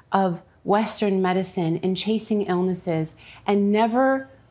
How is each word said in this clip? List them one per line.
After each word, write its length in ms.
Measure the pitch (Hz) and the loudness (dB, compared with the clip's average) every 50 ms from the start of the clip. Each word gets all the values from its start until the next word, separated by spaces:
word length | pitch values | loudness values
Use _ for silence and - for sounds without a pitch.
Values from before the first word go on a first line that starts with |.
| - _ | -6 _
of 300 | - 196 190 185 170 165 - - _ _ - | 0 0 2 0 -2 -4 -10 -18 _ _ 0
Western 580 | - 196 214 220 202 - - 220 202 196 190 | 0 2 2 2 0 -2 -2 0 0 2 2
medicine 560 | 185 180 180 190 185 185 - 190 170 160 165 170 | 2 2 0 0 -2 -2 -2 -2 0 0 -2 0
and 140 | - 185 185 | -2 -2 -2
chasing 460 | 180 - 208 220 214 214 - 220 208 | -2 -2 -2 -2 -2 -2 -2 -2 -2
illnesses 720 | 196 - 180 175 185 185 180 180 - 180 165 160 160 160 - - - - - - - | -2 0 0 0 0 0 -2 -4 -4 -4 -2 -2 -4 -4 -8 -16 -20 -20 -20 -8 -2
and 240 | - 208 202 202 202 | 0 0 2 2 2
never 560 | 208 214 226 226 226 254 269 269 269 269 269 - - - - _ | 2 2 2 2 2 2 2 2 0 -2 -4 -10 -20 -20 -20 _